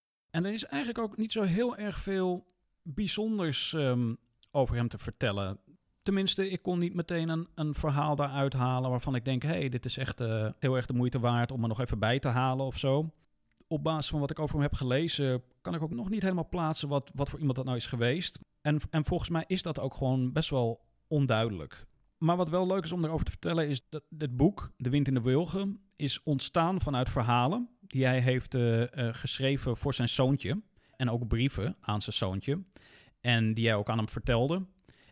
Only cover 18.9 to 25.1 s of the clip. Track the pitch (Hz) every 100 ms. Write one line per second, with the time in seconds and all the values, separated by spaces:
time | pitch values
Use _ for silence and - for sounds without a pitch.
18.9 | 160 - 175 - 165 - 185 170 - 131
19.9 | - 131 131 127 165 - 135 117 117 _
20.9 | _ - 151 131 110 117 92 69 - -
21.9 | _ _ - 160 175 165 180 185 190 160
22.9 | 180 160 160 - - 165 165 147 135 -
23.9 | 151 - 156 143 123 170 196 - - 117
24.9 | 143 135